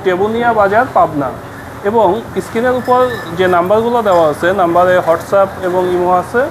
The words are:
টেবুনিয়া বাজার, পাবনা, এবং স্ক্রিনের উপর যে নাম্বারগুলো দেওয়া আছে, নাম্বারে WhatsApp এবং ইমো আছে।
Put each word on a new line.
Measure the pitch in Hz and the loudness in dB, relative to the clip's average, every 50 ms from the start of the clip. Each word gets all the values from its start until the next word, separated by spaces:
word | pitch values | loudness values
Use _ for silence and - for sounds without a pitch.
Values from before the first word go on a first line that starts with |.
| - | 0
টেবুনিয়া | 185 180 175 196 214 226 233 240 240 | -2 0 0 -2 -2 -2 -2 0 0
বাজার, | 226 214 202 196 202 220 254 247 - | 2 2 2 2 2 0 0 2 2
পাবনা, | 208 175 160 156 147 139 127 120 - - - - - - - - - - | 0 0 2 0 -4 -4 -4 -6 -10 -14 -16 -16 -16 -16 -16 -16 -6 -4
এবং | 202 220 233 214 175 185 233 226 - - 196 | -2 0 2 2 2 0 -2 -6 -6 -8 -8
স্ক্রিনের | 175 - - 226 240 254 | -8 -4 -4 -2 -2 0
উপর | 254 254 226 254 247 247 254 247 240 214 - 165 170 170 | -2 -2 0 0 2 2 2 0 -2 -8 -10 -10 -2 0
যে | 185 180 | 2 2
নাম্বারগুলো | 180 175 175 180 208 220 226 240 240 240 | 2 2 2 2 2 2 2 0 -2 0
দেওয়া | 220 202 180 170 165 151 | 2 2 4 4 4 2
আছে, | 143 143 165 175 | 0 0 0 0
নাম্বারে | 190 202 180 170 170 175 180 180 185 180 | 2 2 0 2 4 2 4 4 4 2
WhatsApp | 170 165 165 165 165 - 208 196 196 190 - - | 2 2 0 0 0 0 2 2 2 0 -2 -6
এবং | 190 180 180 185 180 180 180 | -6 -2 -2 0 0 0 0
ইমো | 175 175 175 | 0 0 2
আছে। | 180 180 175 - - 240 277 320 | 0 0 0 -2 -2 -2 -2 -2